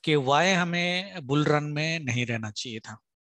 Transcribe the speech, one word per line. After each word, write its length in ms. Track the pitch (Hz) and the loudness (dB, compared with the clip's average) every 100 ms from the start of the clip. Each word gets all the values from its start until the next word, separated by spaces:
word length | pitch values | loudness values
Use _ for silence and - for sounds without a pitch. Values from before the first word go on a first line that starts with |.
कि 120 | - 151 | 0 2
why 280 | 131 143 180 185 | 4 4 4 2
हमें 680 | 175 175 175 180 196 185 127 | 0 0 0 -2 -6 -10 0
बुल 160 | 147 151 | 2 4
रन 180 | 147 | 2
में 360 | 147 147 160 165 | 0 -2 -2 -2
नहीं 260 | 139 123 120 | -2 -2 -2
रहना 260 | 117 110 | -2 -6
चाहिए 280 | 104 127 113 | -8 -8 -10
था, 180 | - 110 _ _ _ | -12 -16 _ _ _